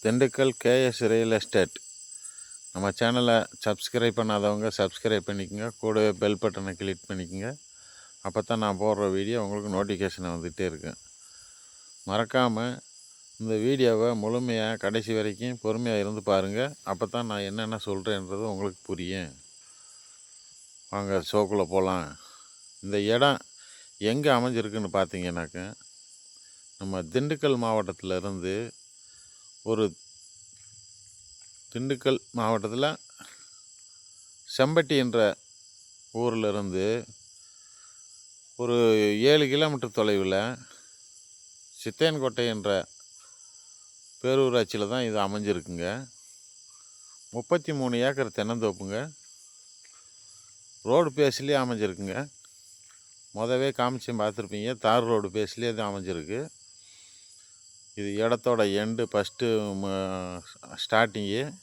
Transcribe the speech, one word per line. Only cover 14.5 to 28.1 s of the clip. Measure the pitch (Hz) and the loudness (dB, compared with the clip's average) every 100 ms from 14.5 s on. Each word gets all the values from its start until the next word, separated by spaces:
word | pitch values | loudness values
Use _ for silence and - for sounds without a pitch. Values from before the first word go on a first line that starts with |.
| 113 110 113 98 | -2 -2 -2 -2
கடைசி | 110 107 110 | -2 -2 -2
வரைக்கும் | 107 98 120 123 107 | -2 -4 -8 -4 -4
பொறுமையா | 110 120 107 | -2 0 0
இருந்து | 101 107 104 | -2 -4 2
பாருங்க. | 95 95 104 139 151 - | 2 2 -2 -4 -6 -8
அப்போ | 95 107 117 | -4 -2 -4
தான் | 117 | -4
நான் | 104 98 | -4 -4
என்னென்ன | 104 110 110 104 | -4 -6 -6 -4
சொல்றேன்றது | 98 95 101 92 98 110 | -4 -2 -4 -4 -6 -4
உங்களுக்கு | 95 101 92 - | -4 -6 -6 -10
புரியும். | 90 87 95 82 67 - - - - - - - - - - - - - - - | -6 -4 -6 -8 -12 -20 -20 -20 -20 -20 -20 -20 -20 -20 -20 -20 -20 -20 -20 -8
வாங்க | 101 101 98 82 | -6 0 -2 2
ஷோக்குள்ள | 104 101 101 85 95 | 0 2 0 2 2
போலாம். | 95 92 78 - - - - - - - 98 | 2 0 -4 -12 -20 -20 -20 -20 -20 -16 -4
இந்த | 101 101 117 | -2 2 4
இடம் | 139 135 - - - - - - 104 | 4 2 -4 -20 -20 -20 -20 -4 -2
எங்க | 127 147 127 | 2 4 4
அமைஞ்சிருக்குன்னு | 123 117 107 110 101 98 | 2 -2 -2 -4 -2 0
பார்த்தீங்கன்னாக்க, | 92 95 90 87 80 90 95 - - - - - - - - - - - | 0 -2 -4 -4 -8 -10 -12 -14 -20 -20 -20 -20 -20 -20 -20 -20 -20 -12
நம்ம | 98 95 82 | -6 -6 -2
திண்டுக்கல் | 127 147 151 151 127 | -2 0 0 0 2
மாவட்டத்துல | 117 110 95 92 92 | 2 0 0 -6 -4